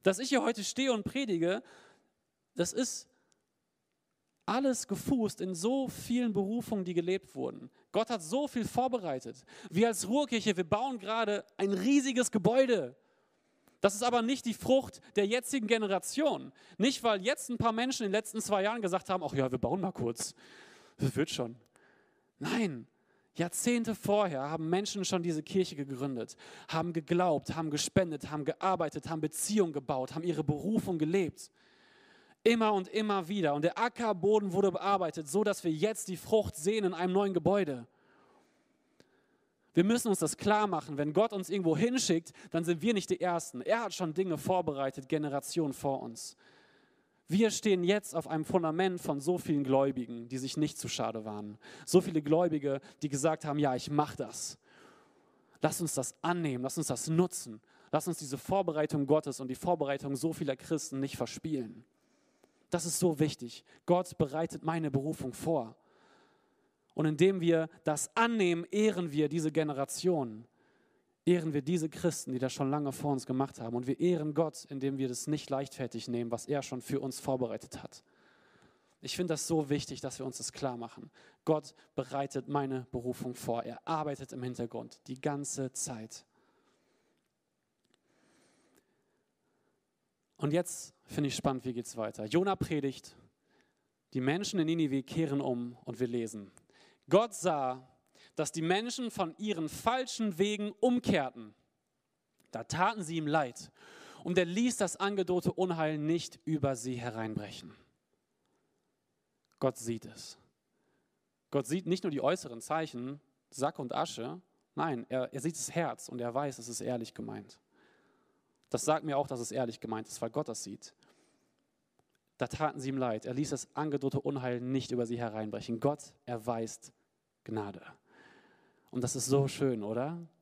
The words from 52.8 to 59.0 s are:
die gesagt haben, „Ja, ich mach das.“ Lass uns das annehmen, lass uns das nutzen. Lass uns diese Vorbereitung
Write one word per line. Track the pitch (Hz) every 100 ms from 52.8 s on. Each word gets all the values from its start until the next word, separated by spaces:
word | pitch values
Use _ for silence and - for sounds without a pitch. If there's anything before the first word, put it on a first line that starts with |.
| - -
die | 151
gesagt | 139 151 156 151
haben, | 147
„Ja, | 147
ich | 127 -
mach | 147 147 -
das.“ | 117 - - - _ - - - _ _ _ _ _ _
Lass | 156 -
uns | 165
das | - 123 -
annehmen, | 165 175 160 123
lass | 131 170
uns | 156
das | 127 -
nutzen. | 160 180 - 127 110 _ _ -
Lass | 151 180
uns | 160
diese | 143 139
Vorbereitung | - 190 175 151 151 156